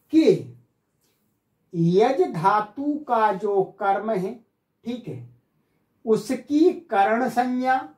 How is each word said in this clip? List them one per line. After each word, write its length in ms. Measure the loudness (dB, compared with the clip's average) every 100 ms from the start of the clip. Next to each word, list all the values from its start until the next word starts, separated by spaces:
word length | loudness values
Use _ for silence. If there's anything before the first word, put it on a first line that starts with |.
| _ 2
कि 400 | 4 2 -2 -18 _ _ _ _ _ _ _ _ _ _ _ -2
यज 580 | 2 4 4 2 -2
धातु 720 | 2 2 2 -2 -6 -4 -4 -2
का 260 | 0 0
जो 300 | 0 -2 0
कर्म 480 | -2 -4 -2 -2 -2
है, 220 | -4 -4 -10 _ _ _ _ -12
ठीक 220 | -10 -10
है, 220 | -14 -16 _ _ _ _ _ _ _ -2
उसकी 680 | -2 0 -8 -2 2 2
करण 560 | 2 -4 0 0 0 -2
संज्ञा 600 | -2 -2 -2 -2 -2 -4